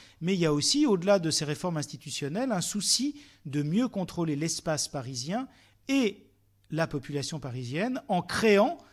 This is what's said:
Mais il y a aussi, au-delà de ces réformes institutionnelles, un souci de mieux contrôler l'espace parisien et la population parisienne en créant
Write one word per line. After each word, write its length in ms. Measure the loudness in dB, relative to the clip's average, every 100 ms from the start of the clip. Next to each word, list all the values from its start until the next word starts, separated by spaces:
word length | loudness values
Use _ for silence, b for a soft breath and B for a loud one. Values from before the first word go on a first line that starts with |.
| B B
Mais 140 | -2 2
il 40 |
y 60 | 4
a 80 |
aussi, 320 | 2 2 4 4
au-delà 340 | 4 4 4
de 120 | 4
ces 120 | 0
réformes 320 | -2 -4 -4 -4
institutionnelles, 760 | -6 -10 -10 -6 -4 -2 -2
un 80 | -2
souci 580 | -2 -2 0 0 0 B B B -6
de 160 | -2
mieux 280 | 0 2 0
contrôler 480 | -2 -6 -2 -2 0
l'espace 500 | -2 -4 -4 -2 -4
parisien 640 | -6 -8 -8 -6 -6 -6 b b b 0
et 360 | 2 2 -2 -14 _ _ _ _
la 180 | -2 -2
population 540 | -2 -6 -6 -6 -6
parisienne 600 | -8 -8 -6 -4 -2 -4 -2
en 140 | -2
créant 560 | 0 2 6 6 6 2 b